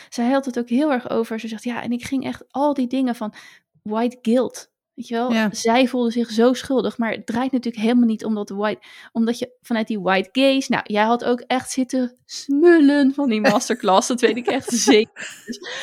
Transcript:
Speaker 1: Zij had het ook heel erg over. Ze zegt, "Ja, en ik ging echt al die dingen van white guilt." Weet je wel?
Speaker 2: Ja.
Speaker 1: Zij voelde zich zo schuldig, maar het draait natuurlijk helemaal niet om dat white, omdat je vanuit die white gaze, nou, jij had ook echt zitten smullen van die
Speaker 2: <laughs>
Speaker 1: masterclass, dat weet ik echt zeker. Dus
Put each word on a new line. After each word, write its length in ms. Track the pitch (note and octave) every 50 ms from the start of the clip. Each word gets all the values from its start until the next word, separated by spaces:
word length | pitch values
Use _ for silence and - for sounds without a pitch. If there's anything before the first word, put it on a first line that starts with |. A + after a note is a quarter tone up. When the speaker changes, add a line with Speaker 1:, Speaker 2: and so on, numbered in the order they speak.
| - -
Speaker 1:
Zij 200 | - B3 A#3 A#3+
had 140 | C#4 C#4 C4+
het 140 | C4 A#3+ A#3+
ook 100 | A#3+ A#3+
heel 220 | A#3+ C4 D#4 D#4
erg 180 | C4 A#3+ - -
over. 300 | A3+ A3+ A3+ - A3+ A3
Ze 80 | A#3
zegt, 160 | A3 A3+ G#3+ -
"Ja, 180 | B3 A#3+ - -
en 80 | A#3
ik 120 | A#3+ A#3+ A#3+
ging 200 | - C#4 C4 B3
echt 200 | B3 B3 - - _
al 220 | - B3+ C#4+ D4 C#4
die 140 | C#4 B3+
dingen 280 | A#3+ C4 C4+ C4 B3 A3+
van 180 | - G#3+ G#3 - - - - - _ _ _ _ _
white 360 | - G#3 G#3+ A3+ A#3+ B3 B3 -
guilt." 520 | - A3 A#3 C4 A3+ G#3+ - - - _ _ _ _ _ -
Weet 140 | - A#3
je 60 | - A#3
wel? 180 | A#3 A#3+ B3+ A#3
Speaker 2:
Ja. 160 | A3+ A3 G3+ -
Speaker 1:
Zij 340 | - - A3+ A3+ C4 C4+
voelde 240 | A#3+ - B3 A#3+ A#3
zich 180 | A#3 A#3+ A#3 A#3
zo 240 | G#3+ A3+ A#3 B3+ B3+
schuldig, 440 | B3 - - C4+ A#3+ F#3 G#3+ -
maar 140 | - A3+ A3
het 140 | - - -
draait 260 | - A3 A#3 C4 C4
natuurlijk 320 | - A#3+ - A#3 A#3 G#3+ G#3+
helemaal 240 | A3+ B3 B3 A#3+
niet 180 | A3+ A3 G#3 -
om 100 | A3 A3
dat 140 | G#3 G#3 -
white, 380 | G3 G3+ G#3 G#3+ - - _ - - - - -
omdat 280 | - A#3 A3+ A3+ A#3+ -
je 180 | B3+ - _ _
vanuit 260 | _ - A#3+ A3 A3
die 120 | - A3 G3+
white 300 | F3 F#3 F#3+ F#3 F#3 -
gaze, 400 | - C4 C4+ C4+ C4+ C4+ C4+ -
nou, 120 | A3 - -
jij 180 | - G#3 G#3 G#3+
had 200 | A3 A#3+ A#3 -
ook 160 | A#3+ B3 A#3+
echt 320 | - - B3+ C4 B3+ -
zitten 460 | - C4 B3+ B3 C4+ B3+ B3 A#3+ - _ _
smullen 880 | - - - - - C#4 C#4+ E4+ F4 E4+ E4 C#4+ C#4 C#4+ C#4+ C#4 C4+ C4+
van 160 | C#4+ C#4+ B3
die 120 | G#3+ G#3+ G#3+
Speaker 2:
<laughs> 40 | G#3 G#3 B3
Speaker 1:
masterclass, 480 | - - A3 - - F#3+ F#3 G3+ -
dat 140 | - B3+ A#3
weet 160 | A#3+ A3 A3
ik 100 | B3 A#3+
echt 220 | G4 - C4+ - -
zeker. 760 | A#3+ G#3 - G#3 B3+ G#3+ A3+ - _ - - - - - -
Dus 140 | - A#3+ - - - C5 C5